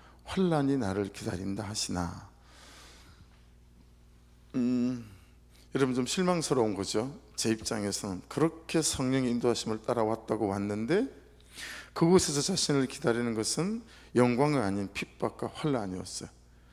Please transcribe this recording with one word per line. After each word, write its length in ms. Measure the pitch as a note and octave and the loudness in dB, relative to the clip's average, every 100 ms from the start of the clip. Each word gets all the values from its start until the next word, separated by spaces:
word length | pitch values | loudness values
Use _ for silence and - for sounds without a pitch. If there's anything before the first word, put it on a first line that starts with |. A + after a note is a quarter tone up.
| - - | -20 -20
환난이 520 | - F#3+ F#3 D#3 C#3 C#3 | -6 0 2 4 2 2
나를 360 | G2 G2 G2 | 0 0 -2
기다린다 520 | - A2 F2+ G2 G2 | -4 -6 -4 -4 -4
하시나." 640 | G2 G#2+ - F#2 F2 - - - - - - - - - - - - - - - - - - - - - - - - | -6 -6 -4 -2 -2 -6 -14 -20 -20 -20 -20 -20 -20 -20 -20 -20 -20 -20 -20 -20 -20 -20 -20 -20 -20 -20 -20 -20 -6
음, 520 | B2+ B2 B2 B2 B2 A2 F#2+ - - - - - | 0 2 2 0 -2 -10 -18 -20 -20 -20 -20 -6
여러분, 200 | C3+ C3+ | 0 2
좀 120 | B2+ B2 | 2 -2
실망스러운 680 | - F3+ F3 - C#3+ A2 | 0 2 2 2 2 2
거죠. 440 | F#2+ F#2 G#2+ C3 D3 - | 0 -2 -2 -2 -8 -16
제 160 | - A2+ | -4 0
입장에서는 720 | A2 - A2+ G2+ - G#2 F#2 - | 0 -2 -2 -2 -4 -4 -6 -6
그렇게 520 | - D#3+ D#3 - E3 | 0 0 -2 -4 0
성령의 500 | D3+ - B2+ C3+ B2+ | 0 0 0 0 0
인도하심을 500 | A#2+ A#2+ A2 - G#2+ | 2 2 0 -2 -4
따라왔다고 640 | - A#2 A2 A2 - A2 G#2+ | -2 0 2 0 -2 -2 0
왔는데 640 | G2 G2+ G#2 A2+ F#3 C4+ - - - - - - - - | 0 -2 -2 0 0 0 -6 -20 -20 -20 -14 -12 -14 -10
그곳에서 480 | - E3 F3+ - C#3+ | 2 6 6 6 0
자신을 460 | C#3+ F#3+ - C#3+ B2+ | 0 0 2 2 0
기다리는 480 | - C3 A#2 A#2+ | 0 0 2 0
것은 480 | A2 G#2 - F#3 A3+ - - - | 0 -2 0 -2 -4 -10 -20 -2
영광이 420 | A#2 B2 A#2+ D3 C#3+ | 4 4 4 2 2
아닌 320 | G2 G2+ F#2+ | 0 -2 -4
핍박과 580 | - - - A2+ - A#2 | -6 -10 -6 -6 -4 -10
환난이었어요. 800 | - D#3 B2+ G2 F#2 F#2 - - - - - - | -4 -2 -2 -2 -8 -8 -10 -12 -16 -20 -20 -20